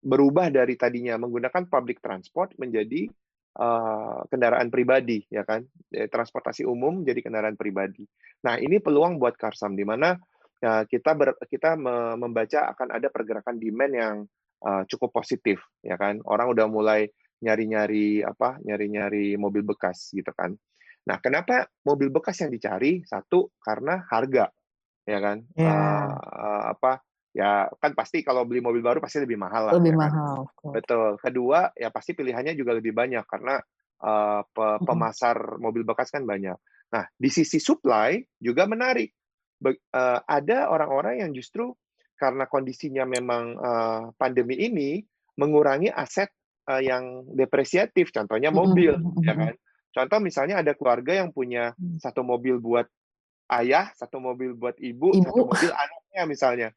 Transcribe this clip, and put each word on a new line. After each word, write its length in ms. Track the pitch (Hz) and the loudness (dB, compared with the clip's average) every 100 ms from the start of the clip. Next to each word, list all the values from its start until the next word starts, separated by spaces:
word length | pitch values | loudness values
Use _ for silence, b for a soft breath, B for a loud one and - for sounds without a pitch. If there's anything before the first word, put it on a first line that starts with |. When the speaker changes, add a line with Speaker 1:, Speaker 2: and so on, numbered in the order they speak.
| 135 | 2
Speaker 1:
berubah 440 | 131 139 147 180 | 4 6 6 4
dari 220 | 135 123 123 | 4 2 2
tadinya 380 | 120 120 123 113 | 0 -2 -4 -4
menggunakan 460 | 120 120 123 180 180 | -4 -4 -2 -4 0
public 280 | - 226 - | -2 -2 -8
transport 520 | - 190 - - 190 - | -6 -8 -8 -6 -6 -6
menjadi, 480 | 127 113 107 135 220 - _ _ _ - | -4 -2 -2 -4 -6 -10 _ _ _ -4
eee, 600 | 120 117 113 110 110 123 - | 0 0 -2 -4 -6 -8 -6
kendaraan 380 | 127 120 120 120 | 2 4 4 2
pribadi, 520 | 127 123 131 123 110 - | 0 4 4 2 -4 -4
ya 120 | 107 98 | -8 -4
kan. 180 | 110 127 _ - | -4 -6 _ -12
Dari 160 | - 107 | -8 -4
transportasi 520 | - 117 - 120 117 127 | -4 -4 -6 -8 -6 -4
umum 340 | 120 135 180 151 | -2 -2 -2 -2
jadi 120 | 123 117 | -2 -4
kendaraan 320 | 110 107 107 | -4 -4 -4
pribadi. 460 | 104 95 98 95 104 b b b 127 | -6 -4 -4 -6 -20 b b b -4
Nah, 100 | 120 | -2
ini 180 | 131 196 | 2 2
peluang 340 | 202 147 170 170 | 4 4 4 2
buat 140 | 123 - | 0 0
Karsam 360 | 110 - 104 98 | -8 -4 -6 -4
di 40 | 101 | -2
mana, 280 | 113 160 180 _ _ _ _ | 0 0 0 _ _ _ _
eee, 200 | 120 110 110 | 0 0 0
kita 220 | 120 156 151 | 0 0 2
ber-, 180 | 135 131 - | 2 2 -6
kita 260 | 135 160 160 | -2 0 0
me-, 360 | 131 120 117 113 | -2 -2 -2 -4
membaca 480 | 120 117 110 147 147 | -4 -2 0 0 -2
akan 160 | - 123 117 | -4 -6 -4
ada 120 | 135 | -6
pergerakan 440 | - 110 107 104 120 | -6 -6 -6 -6 -6
demand 320 | 113 107 139 131 | -6 -2 0 0
yang, 220 | 113 104 104 _ _ _ - | -2 -4 -10 _ _ _ -4
eee, 180 | 98 95 | -2 -4
cukup 200 | - 123 117 | -4 -2 -4
positif, 380 | - 120 - 95 - _ - | -4 -2 0 -2 -4 _ -8
ya 100 | 90 | -2
kan. 220 | 101 104 - | -2 -2 -2
Orang 260 | 107 120 117 | 0 2 2
udah 120 | 110 | 2
mulai 380 | 110 107 107 104 _ _ _ | 2 2 2 0 _ _ _
nyari-nyari, 800 | 113 110 110 110 104 107 104 104 - | -2 0 0 0 0 2 2 2 -2
apa, 340 | 104 120 135 - | -2 -2 -2 -6
nyari-nyari 680 | 104 104 104 101 104 101 101 | -4 -4 -4 -2 -2 -2 -2
mobil 220 | 104 101 104 | -2 -2 -2
bekas, 440 | 104 92 90 - 98 | -2 -4 -6 -10 -8
gitu 160 | 87 - | -8 -6
kan. 180 | 90 92 _ b b b - | -6 -8 _ b b b -6
Nah, 80 | - | -2
kenapa 440 | - - 214 247 - _ - | 0 -2 0 0 0 _ -2
mobil 220 | 143 139 | 2 2
bekas 260 | 135 - 185 160 | 0 -2 -4 -4
yang 60 | |
dicari? 500 | 120 - 95 131 180 170 | -4 -4 0 0 0 -2
Satu, 440 | 98 - 180 - _ | -10 0 2 2 _
karena 400 | - 107 131 185 175 | -6 -4 -2 -4 -2
harga, 380 | 113 131 131 101 _ _ _ _ _ - | -2 2 2 2 _ _ _ _ _ -6
ya 100 | 104 | -2
kan. 200 | 101 104 120 - | -2 -4 -10 0
Speaker 2:
Iya. 120 | 160 | 2
Speaker 1:
Eee, 480 | 156 151 - - - - - | 4 2 0 -2 -8 -12 -10
eee, 220 | 107 104 110 - | -4 -4 -4 0
apa, 160 | 131 131 _ _ _ - | 0 0 _ _ _ 0
ya 320 | 101 101 98 - | 2 4 2 0
kan 100 | 151 143 | -2 -2
pasti 240 | 113 170 143 | -4 -4 0
kalau 160 | 127 120 | 0 2
beli 100 | 123 120 | 0 0
mobil 160 | 120 117 | 0 2
baru 140 | 117 | 0
pasti 180 | 131 151 | 0 -4
lebih 140 | 135 110 | -2 -4
mahal 320 | 92 107 110 175 | -2 -2 2 6
lah, 40 | |
Speaker 2:
Lebih 120 | 170 | 6
Speaker 1:
ya 60 | 160 | 6
kan. 140 | 151 151 | 2 0
Speaker 2:
mahal, 260 | 147 135 | -2 -6
of 80 | 139 _ | -10 _
course. 280 | 151 117 | -6 -6
Speaker 1:
Betul. 340 | - 120 110 104 | 0 2 2 0
Kedua, 500 | 127 127 123 156 180 - | -4 -2 2 4 2 -2
ya 120 | 117 | -6
pasti 200 | 113 - 165 | -6 -8 -6
pilihannya 360 | 131 120 139 160 | -4 -4 -4 -4
juga 140 | 123 117 | -2 0
lebih 160 | 113 110 | -2 -2
banyak 300 | 127 123 104 | -2 -2 -6
karena, 300 | 98 120 135 - _ _ _ | -8 -4 -4 -4 _ _ _
eee, 380 | 107 107 104 104 101 - | -2 0 2 0 -4 -2
pe-, 240 | 110 107 | 0 0
Speaker 2:
Mhm. 40 | 170 | 0
Speaker 1:
pemasar 720 | 117 113 110 123 113 110 113 | 0 -2 0 0 0 -2 -6
mobil 220 | 117 113 113 | -4 -4 -2
bekas 240 | 113 127 | -2 -2
kan 100 | 147 123 | -4 -4
banyak. 300 | 101 98 90 b b b 113 | -4 -6 -10 b b b -6
Nah, 100 | 95 _ | -6 _
di 120 | 127 | 0
sisi 260 | 151 156 160 | 2 2 0
supply 560 | - - - 110 110 190 - _ | 0 0 4 4 4 0 -6 _
juga 240 | 117 123 196 | -2 2 2
menarik. 440 | 220 254 254 - _ _ _ _ _ | 2 0 0 -2 _ _ _ _ _
Be-, 160 | 135 131 | -2 -2
eee, 400 | _ 127 127 123 - | _ 0 2 0 0
ada 400 | 147 143 247 285 | -2 2 0 2
orang-orang 500 | 160 147 135 180 247 180 | 0 0 0 -2 -2 -4
yang 40 | 131 | -8
justru 360 | 127 - 240 254 _ _ _ _ | -10 -8 -8 -8 _ _ _ _
karena 260 | 139 127 131 | -2 0 -2
kondisinya 520 | 143 131 127 156 135 131 | -2 -4 -8 -6 -4 -2
memang, 460 | 127 123 120 117 117 | -2 0 -2 -2 -6
eee, 420 | 123 117 113 110 113 - | -2 0 0 -2 -6 -4
pandemi 380 | 131 127 120 131 | 0 0 0 0
ini 400 | 220 208 139 170 214 _ _ - | -2 0 -2 -4 -8 _ _ -2
mengurangi 500 | 143 151 147 135 190 | 2 4 4 4 0
aset, 360 | - 123 - 196 _ _ _ - | -2 -6 -4 -4 _ _ _ -4
eee, 200 | 131 131 | -2 0
yang 340 | 127 127 127 131 | -2 -4 -12 -10
depresiatif, 800 | 131 131 139 135 175 233 - 175 - | -2 2 2 2 2 2 2 2 0
contohnya 360 | 104 110 143 | -2 0 2
Speaker 2:
Mhm, 40 | 156 | 4
Speaker 1:
mobil, 380 | 190 180 170 | 6 8 6
Speaker 2:
mhm, 200 | 143 170 - 160 | 6 0 0 2
Speaker 1:
ya 80 | |
Speaker 2:
mhm. 60 | 151 | 2
Speaker 1:
kan. 160 | 160 - _ _ _ - | -2 -4 _ _ _ -2
Contoh 240 | 131 208 | 2 2
misalnya 380 | 196 156 139 196 | 0 0 0 2
ada 100 | 151 143 | 0 2
keluarga 400 | 131 120 127 190 | 2 2 2 0
yang 80 | 180 147 | 0 -4
punya 380 | 123 120 120 117 | -4 -2 -4 -4
Speaker 2:
Mmm. 200 | 180 165 | -8 -6
Speaker 1:
satu 200 | 135 127 123 | -6 -4 -2
mobil 320 | 120 123 127 | 0 0 -2
buat 260 | 117 120 120 _ _ _ _ _ _ | 2 0 0 _ _ _ _ _ _
ayah, 380 | 123 120 143 196 - | 0 4 4 2 -8
satu 220 | 120 135 | -12 -8
mobil 300 | 127 123 127 120 | -8 -6 -6 -4
buat 180 | 123 120 | -6 -6
ibu, 360 | 127 120 165 196 | -10 0 4 6
satu 200 | 180 240 | 6 4
Speaker 2:
Ibu. 60 | 247 | 2
<laughs> 0 | |
Speaker 1:
mobil 220 | 180 170 - | 2 2 0
anaknya 480 | 147 - _ 190 165 | -4 -6 _ -6 -4
misalnya. 400 | 139 131 123 113 | 2 2 2 -4